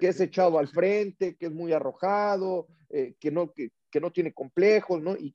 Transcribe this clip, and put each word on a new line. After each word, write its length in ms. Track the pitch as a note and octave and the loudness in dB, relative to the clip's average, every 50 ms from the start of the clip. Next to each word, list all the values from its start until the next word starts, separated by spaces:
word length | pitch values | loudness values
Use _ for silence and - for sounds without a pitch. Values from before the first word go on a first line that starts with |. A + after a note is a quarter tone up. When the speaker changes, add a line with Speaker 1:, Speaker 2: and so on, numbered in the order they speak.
Speaker 1:
que 80 | F3+ F3+ | 0 0
es 80 | F3 | 2
Speaker 2:
sí. 60 | - | 2
Speaker 1:
echado 360 | F#3 D3 - F#3+ F#3 F3 D#3+ D#3 | -2 -2 2 2 4 4 4 2
al 80 | C#3+ | 0
Speaker 2:
Sí, 40 | C#3 | 0
sí. 40 | - | 0
Speaker 1:
frente, 600 | E3+ F3+ G3 G3+ G#3+ G#3 G3 - - F#3+ F3+ E3+ | 0 2 2 2 0 -2 -4 -4 -4 -4 -4 -4
que 100 | - E3+ | -8 -8
es 60 | E3 | -8
muy 200 | D#3 D#3+ E3+ E3+ | -6 -6 -2 0
arrojado, 960 | D#3+ D3 C3+ C3 - - F3+ F#3+ G3+ G#3 G#3 G#3 G3+ F#3+ F#3+ F#3+ F#3 F3 D#3+ _ _ _ _ - | 0 0 0 -4 -6 -4 -2 0 0 0 0 0 0 -2 -2 -2 -4 -4 -6 _ _ _ _ -8
eh, 260 | - C#3+ C3 B2 B2+ _ | -4 -4 -4 -4 -6 _
que 100 | - D3+ | -4 -2
no, 220 | D3 E3+ F3 E3 | -2 -2 -2 -4
que, 180 | - - B2+ A2+ _ _ _ _ | -6 -10 -10 -10 _ _ _ _
que 100 | - D3 | -4 -4
no 100 | D#3+ F3 | -2 -2
tiene 220 | - F3 E3 D#3 | -2 -2 -2 -2
complejos", 720 | - - C3+ C3 - F3 F#3+ G#3 G#3+ G#3 - - F3+ D#3+ | -4 -10 -12 -6 0 4 4 6 6 4 2 0 -4 -2
¿no? 120 | D3+ F3+ G3 | -2 -4 -6
Y, 200 | - - C#3 | -6 -8 -12